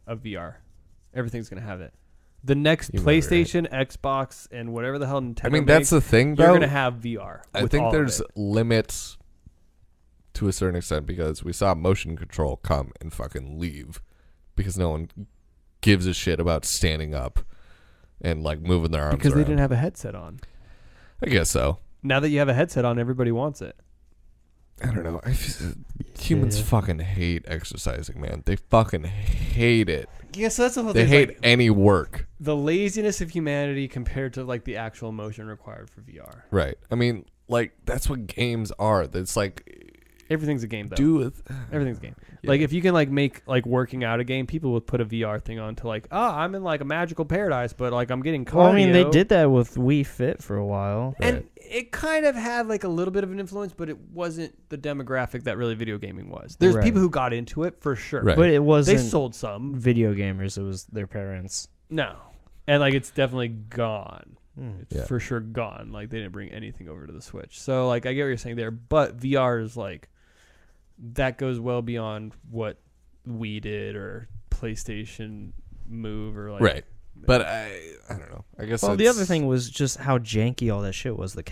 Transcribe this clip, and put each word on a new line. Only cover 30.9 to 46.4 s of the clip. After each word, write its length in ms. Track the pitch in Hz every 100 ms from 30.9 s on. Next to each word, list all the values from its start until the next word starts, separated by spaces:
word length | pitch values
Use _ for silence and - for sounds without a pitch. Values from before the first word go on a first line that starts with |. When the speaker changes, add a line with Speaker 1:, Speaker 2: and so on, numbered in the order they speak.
Speaker 2:
They 80 | 113
Speaker 1:
thing. 60 | 117
Speaker 2:
hate 180 | 143 131
Speaker 1:
Like, 100 | -
Speaker 2:
any 260 | 120 123 117
work. 580 | 101 101 92 - - - -
Speaker 1:
the 160 | 147 147
laziness 640 | 147 180 202 214 208 196
of 80 | 165
humanity 560 | 170 151 143 143 139 135
compared 460 | 127 117 135 131
to, 100 | 127
like, 200 | 127 120 -
the 120 | 107
actual 340 | 113 - 113
motion 360 | 110 107 110 110
required 420 | 107 110 110 110
for 120 | -
V 180 | 123 78
R. 260 | - 82 -
Speaker 2:
Right. 240 | 98 69 - -
I 40 | 117
mean, 300 | 120 107 - _ -
like, 260 | 120 110 _ -
that's 240 | 123 -
what 180 | 131 95
games 440 | - 120 117 104 -
are. 240 | 107 101 73
It's 220 | 85 95 110
like, 420 | 98 - - 50 50 - _ _ -
Speaker 1:
Everything's 340 | 160 151 139
a 40 | 110
game, 200 | 110 104
though. 80 | 113
Speaker 2:
do 200 | 147 156
with 280 | 127 - - 131 120
Speaker 1:
Everything's 260 | 151 131 110
a 20 |
game. 140 | 117 - - -
Speaker 2:
Yeah. 80 | -
Speaker 1:
Like, 120 | 139
if 120 | 147
you 80 | 170
can, 120 | 185
like, 160 | 175 139
make, 340 | 139 139 - -
like, 200 | 127 120
working 380 | 127 127 127
out 160 | 113 120
a 40 |
game, 240 | 123 131 127
people 240 | 160 139
will 100 | 117
put 180 | - 123
a 40 | 110
V 180 | 113
R 160 | 107 107
thing 200 | - 113
on 160 | 107 113
to, 120 | 117
like, 200 | 110 -
"Oh, 60 | 190
I'm 380 | 240 151